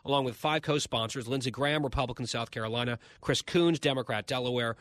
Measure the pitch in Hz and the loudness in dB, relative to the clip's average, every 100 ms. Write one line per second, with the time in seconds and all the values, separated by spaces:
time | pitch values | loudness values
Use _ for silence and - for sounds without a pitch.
0 | - 139 131 113 151 156 - 147 - 117 | 0 0 0 -2 0 0 0 0 0 -2
1 | 113 139 117 135 127 117 143 151 143 - | -2 -4 -4 -4 -2 -2 0 0 0 0
2 | 127 123 120 120 117 - 110 117 120 120 | -2 -4 -6 -4 -6 -6 -4 -2 -2 -4
3 | - - - 131 - 180 170 160 147 131 | -8 -6 0 0 2 4 4 4 2 0
4 | 117 107 - 127 123 123 117 113 | 0 -4 -2 -2 0 0 0 -4